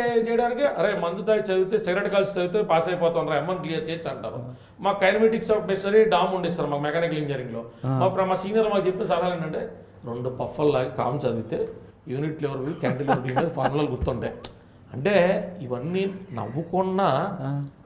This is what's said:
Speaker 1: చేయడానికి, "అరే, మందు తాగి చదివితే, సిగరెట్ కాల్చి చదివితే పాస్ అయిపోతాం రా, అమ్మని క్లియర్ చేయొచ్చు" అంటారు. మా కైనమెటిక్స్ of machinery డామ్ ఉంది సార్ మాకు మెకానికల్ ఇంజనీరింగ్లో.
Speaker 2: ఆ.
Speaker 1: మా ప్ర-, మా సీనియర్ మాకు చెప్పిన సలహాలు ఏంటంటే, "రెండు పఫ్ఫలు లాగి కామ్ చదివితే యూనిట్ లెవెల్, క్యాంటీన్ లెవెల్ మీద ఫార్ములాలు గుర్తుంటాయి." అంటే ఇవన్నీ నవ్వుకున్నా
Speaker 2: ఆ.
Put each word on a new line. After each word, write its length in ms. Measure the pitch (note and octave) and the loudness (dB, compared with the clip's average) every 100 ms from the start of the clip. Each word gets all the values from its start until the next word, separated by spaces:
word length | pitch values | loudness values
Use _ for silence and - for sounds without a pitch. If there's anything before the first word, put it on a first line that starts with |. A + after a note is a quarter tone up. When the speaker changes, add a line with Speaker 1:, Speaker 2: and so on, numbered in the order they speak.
| A#3+ A#3 | 4 2
Speaker 1:
చేయడానికి, 460 | A3 A#3 A#3+ A#3+ C#4+ | 2 2 2 2 0
"అరే, 320 | - F#3+ F#3+ | 2 0 2
మందు 240 | E3+ G3 | -2 0
తాగి 180 | G#3+ G#3+ | 2 2
చదివితే, 380 | G3 F#3+ F#3 G#3+ | 4 2 4 2
సిగరెట్ 340 | F3+ F3+ G3+ | 2 0 2
కాల్చి 180 | G3+ G3 | 2 2
చదివితే 320 | F3+ F3+ G#3 | 0 0 0
పాస్ 260 | - E3 E3+ | 2 2 2
అయిపోతాం 400 | F3 E3+ E3 D3+ | 2 2 2 0
రా, 80 | D3+ | 0
అమ్మని 220 | D#3 F#3 | 0 -2
క్లియర్ 300 | D3+ D#3+ D#3+ | -2 -4 -4
చేయొచ్చు" 200 | E3 D3 | -6 -6
అంటారు. 440 | B2+ A2+ A#2 - - - - | -8 -8 -8 -10 -14 -18 -4
మా 120 | F#3+ | -2
కైనమెటిక్స్ 580 | G3+ F#3+ G#3+ A3 A3+ - | 2 2 4 4 4 2
of 80 | G#3+ | 0
machinery 500 | F3 F#3+ G3 G#3+ A3 | 2 -2 4 6 6
డామ్ 260 | F3+ F#3 | 4 2
ఉంది 160 | F#3 F3 | 0 -2
సార్ 200 | - C#3+ | -2 -2
మాకు 120 | C#3+ | -2
మెకానికల్ 360 | D3 D#3+ E3+ D#3 | 0 0 0 0
ఇంజనీరింగ్లో. 460 | D3 C3 B2 A2+ A#2 - | -2 -4 -6 -8 -10 -8
Speaker 2:
ఆ. 140 | C3 C3 | -2 2
Speaker 1:
మా 100 | F#3 | 2
ప్ర-, 160 | F#3 | 2
మా 100 | F#3+ | 0
సీనియర్ 340 | F#3 F#3+ G#3+ G#3+ | 0 0 2 2
మాకు 180 | G3+ F3+ | 2 2
చెప్పిన 180 | F#3 | 0
సలహాలు 300 | G#3+ F3 F3+ | 0 0 0
ఏంటంటే, 420 | E3+ D#3 C#3+ G#2 - - - B2 | -2 -4 -6 -8 -10 -20 -14 -10
"రెండు 220 | A#2+ B2 | -6 -6
పఫ్ఫలు 440 | B2 A#2+ - D3 | -6 -6 0 2
లాగి 180 | C3+ B2+ | 4 0
కామ్ 300 | - B2 C#3 B2+ | -2 -2 0 0
చదివితే 420 | A2+ A2 D#3+ A3 - - - - | -2 -4 -4 -4 -8 -18 -18 -8
యూనిట్ 340 | B2+ D#3 D#3 | -4 -4 -4
లెవెల్, 320 | C#3+ C3 C3+ | -4 -4 -6
క్యాంటీన్ 340 | E3 C3+ B2+ C#3 | -2 -2 0 0
లెవెల్ 280 | C3 B2 B2+ | 0 0 -2
మీద 140 | E3+ | -2
ఫార్ములాలు 380 | - C3+ C#3+ D3 | 0 0 0 -2
గుర్తుంటాయి." 440 | B2+ - A#2+ A2 - - - - - - | -2 -4 -4 -6 -8 -12 -16 -20 -20 -14
అంటే 640 | - D3 G3+ F3 F#3 - - | -4 2 4 4 2 -2 -8
ఇవన్నీ 540 | B2 A#2+ D3+ F#3 G3 F#3+ - | -6 -6 -2 -2 -2 -6 -10
నవ్వుకున్నా 1080 | A#2+ G#2 B2+ E3 F#3 F#3+ F#3 F#3+ C3+ G3 F3+ | -8 -6 -6 -2 -2 0 2 2 2 -2 -4
Speaker 2:
ఆ. 220 | C3+ C#3+ C#3+ - | -4 -4 -6 -12